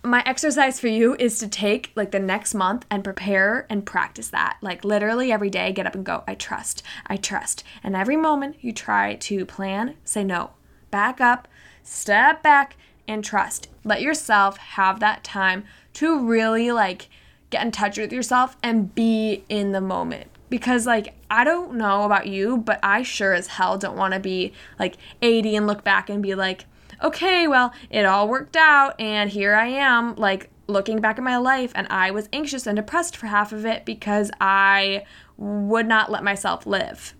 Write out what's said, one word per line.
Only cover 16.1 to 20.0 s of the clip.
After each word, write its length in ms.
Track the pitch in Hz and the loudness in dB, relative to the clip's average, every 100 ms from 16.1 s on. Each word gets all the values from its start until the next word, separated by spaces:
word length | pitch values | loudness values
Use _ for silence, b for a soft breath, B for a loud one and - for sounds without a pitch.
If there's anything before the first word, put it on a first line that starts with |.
| 311 | 2
really, 540 | 233 226 220 226 240 | 2 2 2 0 0
like, 380 | 233 196 185 - b b b _ | 2 0 -2 -14 b b b _
get 120 | - | -4
in 80 | 226 | -4
touch 280 | 214 208 208 | -2 -4 -2
with 120 | 214 | -6
yourself 460 | 254 240 247 262 - | -6 0 2 2 -2
and 320 | 233 226 196 | 0 0 0
be 480 | - 226 220 220 208 - | 0 2 2 0 -4 -4
in 220 | 208 202 | -4 -2
the 100 | 196 | -2
moment. 460 | 190 180 | -2 -4